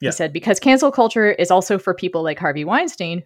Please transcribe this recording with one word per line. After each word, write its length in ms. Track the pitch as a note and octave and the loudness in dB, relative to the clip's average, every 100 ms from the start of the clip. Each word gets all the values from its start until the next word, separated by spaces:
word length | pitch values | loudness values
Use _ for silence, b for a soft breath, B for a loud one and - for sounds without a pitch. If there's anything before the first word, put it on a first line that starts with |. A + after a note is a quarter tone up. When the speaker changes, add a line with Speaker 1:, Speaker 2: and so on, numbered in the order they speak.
Speaker 1:
Yeah. 60 | C3 | -6
Speaker 2:
He 40 | |
said, 200 | - D#3+ | -4 -6
"Because 260 | D#3 A3+ F#3+ | -4 0 2
cancel 320 | C4+ C4 C#4+ | 4 4 4
culture 400 | C4+ A3+ A3+ G#3 | 2 2 2 0
is 180 | - F3 | 2 2
also 260 | F#3 F#3 G3 | 2 2 -2
for 160 | - | -2
people 300 | F3+ F3+ E3+ | -4 -4 -4
like 160 | D#3+ D3+ | -4 -2
Harvey 240 | E3 C#3+ | -4 -4
Weinstein, 580 | D3+ A#3+ E4+ - E3+ E3+ | -2 -2 -2 -6 -8 -8